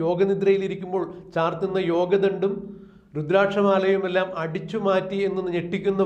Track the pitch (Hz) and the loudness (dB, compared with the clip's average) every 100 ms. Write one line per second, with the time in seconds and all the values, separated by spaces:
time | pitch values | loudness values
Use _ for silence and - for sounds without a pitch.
0 | 165 180 196 196 196 196 190 - 180 185 | 0 2 2 2 2 2 0 -6 -4 -4
1 | 170 - - 165 165 170 190 185 170 170 | -4 -10 -6 -2 -2 -2 -2 0 0 0
2 | 180 196 196 180 196 - - - - - | 2 2 2 0 -2 -2 -10 -16 -20 -20
3 | _ 147 151 190 196 202 202 190 190 190 | _ -8 2 2 4 2 2 4 4 2
4 | 190 180 185 175 160 170 160 220 196 185 | 2 0 0 -4 -6 -6 -6 -2 0 0
5 | 190 196 190 190 180 175 175 190 190 190 | 0 -2 -2 -2 -2 -2 -2 -2 0 0